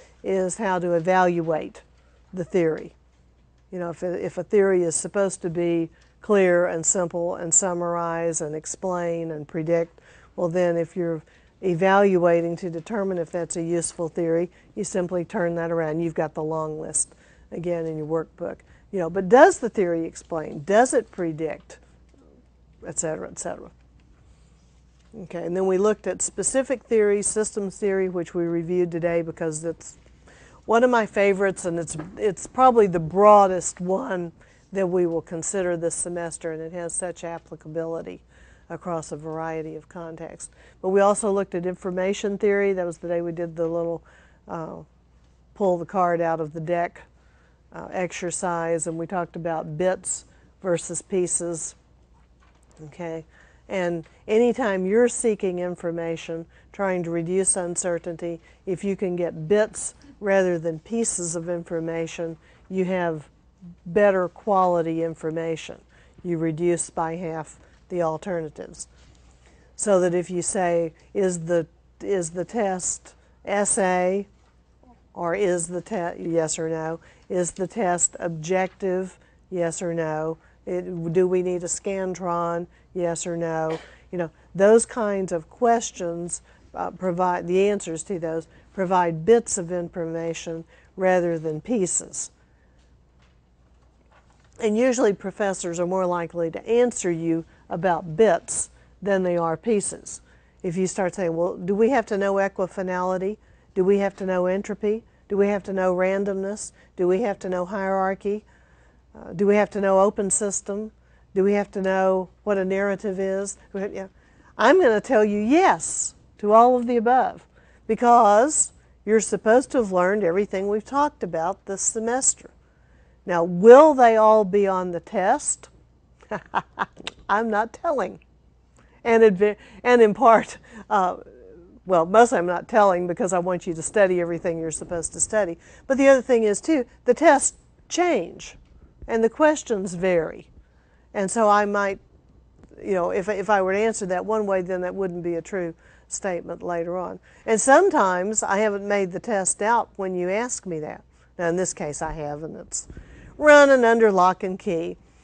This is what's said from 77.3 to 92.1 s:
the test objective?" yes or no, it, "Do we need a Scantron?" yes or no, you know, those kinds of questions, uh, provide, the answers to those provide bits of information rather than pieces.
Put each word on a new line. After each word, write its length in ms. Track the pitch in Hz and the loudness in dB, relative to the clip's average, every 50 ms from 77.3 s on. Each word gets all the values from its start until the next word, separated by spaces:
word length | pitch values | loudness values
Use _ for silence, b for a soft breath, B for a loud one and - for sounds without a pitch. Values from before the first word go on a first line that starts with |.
| 196 180 175 170 | -4 -4 -4 -4
the 140 | - - 190 | -4 -6 -8
test 500 | 175 - 226 220 180 175 170 - - - - | -6 -4 -2 -2 0 0 0 -2 -4 -4 -6
objective?" 1000 | - 175 165 160 156 165 185 185 190 185 - - 202 190 180 185 190 185 - b b b b b _ - | -8 -8 -8 -8 -4 -2 -2 -2 -2 -4 -6 -6 -4 -4 -2 -2 -4 -6 -10 b b b b b _ -10
yes 320 | 185 175 170 165 160 - | -6 -4 -4 -4 -4 -4
or 120 | 196 170 165 | -6 -4 -4
no, 440 | 170 160 156 156 156 156 160 160 160 b b b b _ | -4 -4 -4 -4 -4 -4 -6 -6 -8 b b b b _
it, 480 | - 185 180 180 180 185 170 165 170 | -8 -6 -6 -6 -8 -8 -6 -6 -2
"Do 160 | 160 185 185 180 | 2 2 2 2
we 140 | 185 185 | 2 0
need 200 | 180 180 180 175 | 0 -2 -4 -4
a 60 | 175 170 | -6 -6
Scantron?" 960 | - - - 202 196 190 190 185 180 - 190 175 170 170 170 170 170 170 175 170 b b b b - | -8 -8 -6 -6 -6 -4 -4 -6 -6 -6 -6 -4 -2 -2 -2 -2 -4 -4 -6 -10 b b b b -8
yes 320 | 185 175 170 170 165 - | -4 -4 -4 -4 -4 -6
or 100 | 185 170 | -6 -6
no, 420 | 170 165 165 160 160 160 160 160 160 B B B B B B | -4 -4 -4 -4 -4 -4 -4 -4 -6 B B B B B B
you 80 | - 175 | -8 -8
know, 120 | 170 156 b b b b - | -8 -8 b b b b 0
those 320 | 170 196 208 220 226 - | 4 6 6 6 6 4
kinds 440 | - - 254 220 208 202 196 190 165 | 2 -4 -4 -4 -2 -2 -2 -4 -4
of 200 | 180 165 156 _ | -4 -6 -6 _
questions, 920 | - - 240 233 233 226 226 - - - 185 170 170 170 175 175 - - b b b b b b - | -6 0 2 2 2 2 0 -4 -8 -8 -8 -6 -6 -6 -8 -10 -10 -12 b b b b b b -10
uh, 160 | - 180 180 | -8 -8 -8
provide, 560 | - 170 185 185 170 170 180 180 180 180 170 | -8 -6 -4 -4 -2 0 0 0 0 -2 -2
the 220 | 170 180 185 196 202 | 0 2 2 2 2
answers 340 | 208 196 - 180 165 156 - | 0 -2 -4 -8 -10 -10 -8
to 140 | - 202 170 | -8 -8 -6
those 300 | 165 160 160 165 160 b b b b b | -6 -6 -6 -6 -8 b b b b b
provide 540 | _ 202 190 175 190 180 175 170 165 156 160 | _ -6 -2 0 2 2 2 0 -2 0 2
bits 320 | 190 233 233 226 - - 202 | 4 4 4 4 0 -6 -8
of 120 | 170 165 | -6 -6
information 920 | 180 175 175 170 - 185 165 165 165 165 165 165 165 - - 170 165 165 165 b b b b b _ | -6 -6 -6 -8 -8 -8 -6 -6 -6 -6 -6 -6 -6 -8 -8 -10 -10 -10 -12 b b b b b _
rather 420 | - 185 185 185 180 175 170 170 160 | 0 2 2 4 4 2 0 -2 -2
than 220 | 156 160 156 156 | -4 -6 -6 -6
pieces. 680 | - - 254 220 185 165 - - - - | -4 -2 -2 0 0 0 -2 -4 -6 -8